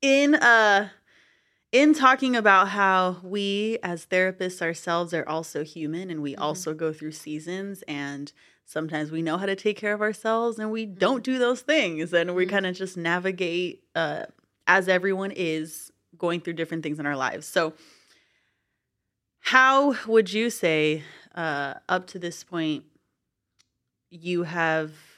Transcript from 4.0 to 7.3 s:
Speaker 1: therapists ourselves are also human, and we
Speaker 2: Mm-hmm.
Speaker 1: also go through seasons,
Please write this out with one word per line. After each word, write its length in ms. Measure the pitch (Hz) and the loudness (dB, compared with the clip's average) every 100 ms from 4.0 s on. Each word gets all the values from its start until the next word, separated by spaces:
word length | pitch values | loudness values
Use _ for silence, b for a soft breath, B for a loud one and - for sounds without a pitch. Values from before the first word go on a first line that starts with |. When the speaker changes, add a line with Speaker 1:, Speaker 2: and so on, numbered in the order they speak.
| - | -2
Speaker 1:
therapists 560 | 185 185 185 185 180 | 0 2 0 -6 -4
ourselves 520 | 170 165 - 170 175 | -6 -4 -2 -2 -2
are 140 | 165 147 | -4 -4
also 360 | 156 165 151 151 | -6 -6 -8 -8
human, 440 | 165 151 160 185 | -8 -8 -6 -8
and 120 | 160 | -8
we 120 | 147 | -8
Speaker 2:
Mm-hmm. 80 | 135 | -4
Speaker 1:
also 300 | 147 156 180 | -4 -4 -8
go 200 | 156 165 | -4 -6
through 180 | 156 156 | -6 -12
seasons, 720 | 151 - | -14 -12